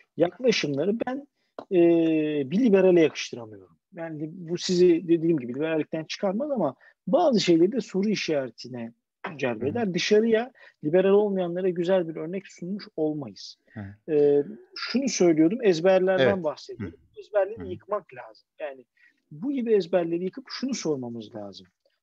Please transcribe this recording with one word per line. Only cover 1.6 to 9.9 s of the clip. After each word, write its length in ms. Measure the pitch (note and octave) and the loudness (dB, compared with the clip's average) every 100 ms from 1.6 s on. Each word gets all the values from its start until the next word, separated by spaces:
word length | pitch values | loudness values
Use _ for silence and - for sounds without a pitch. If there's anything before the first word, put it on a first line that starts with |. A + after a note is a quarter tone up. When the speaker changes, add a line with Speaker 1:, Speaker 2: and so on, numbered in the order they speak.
| - | -2
Speaker 1:
e, 60 | F#3 E3+ E3+ E3 D#3+ D3+ D3 C3+ | 4 6 6 4 2 0 -2 -2
bir 80 | F3+ | 2
liberale 420 | B3+ F#3+ F#3 F3+ | 4 6 6 6
yakıştıramıyorum. 760 | D3+ - - A#2 A2+ G#2 F#2 _ _ | 4 2 -10 -12 -14 -18 -20 _ _
Yani 360 | F3 E3 D#3 D#3 | -14 -12 -10 -12
bu 240 | F#3 E3 E3+ | -12 -8 -6
sizi 500 | - F3+ F3+ E3 E3+ | -2 4 6 4 2
dediğim 300 | E3+ D#3+ D#3+ | 0 2 0
gibi 160 | A#2+ | -2
liberallikten 500 | B2 D#3+ D#3+ D3 D#3+ | -6 -2 -2 -2 -6
çıkarmaz 480 | D#3 - G3+ G3 D4+ | -8 -6 -4 -2 -4
ama 240 | C4+ D3+ - _ _ - | -2 -2 -4 _ _ -2
bazı 320 | C4+ E4 A3+ | 2 4 2
şeyleri 320 | D#3 E3 F3+ | 4 4 4
de 100 | B3 | 0
soru 280 | - F#3 G#3 | -4 -4 -2
işaretine 840 | F3+ - D3+ B2+ - B2 B2 A#2 - _ _ - D3+ | -2 -2 -2 -4 -10 -14 -12 -12 -14 _ _ -14 -6
celbeder. 500 | C3 A2 B2+ A3+ | -4 -4 -4 -2
Speaker 2:
Hı. 60 | G#3+ | -2